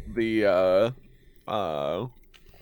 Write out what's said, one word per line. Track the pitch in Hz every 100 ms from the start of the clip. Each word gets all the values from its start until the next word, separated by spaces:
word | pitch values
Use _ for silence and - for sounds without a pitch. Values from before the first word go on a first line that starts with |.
| -
the, | 110 113 110
uh, | 101 90 92 92 117 131 - - - - -
uh, | 104 92 76 71 85 123 - - - - -